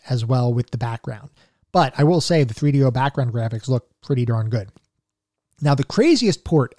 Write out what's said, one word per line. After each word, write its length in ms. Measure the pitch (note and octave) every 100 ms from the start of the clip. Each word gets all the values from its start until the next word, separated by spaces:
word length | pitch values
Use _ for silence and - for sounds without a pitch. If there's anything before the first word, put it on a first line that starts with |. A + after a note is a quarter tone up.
| -
as 160 | B2 A2+
well 280 | B2+ B2
with 180 | A#2+ B2
the 60 | A#2+
background. 520 | A#2 A#2 - G#2+ C3+ _ _ _ _
But 220 | F#3 C#3 -
I 60 |
will 160 | D3 F3
say 240 | - E3
the 100 | C3
three 180 | A2 D3
D 120 | C#3
O 80 | C3+
background 400 | B2 C#3 - B2
graphics 360 | A#2 A2+ A2 -
look 200 | B2+ - _
pretty 240 | - C3+ A#2
darn 240 | A2+ A2
good. 200 | A2+ F#2+ _ _ _ _ _ _ _ _ -
Now, 140 | D3 C#3
the 80 |
craziest 600 | C#3 - D4 C#4+ A3+ -
port 300 | - D#3+ B2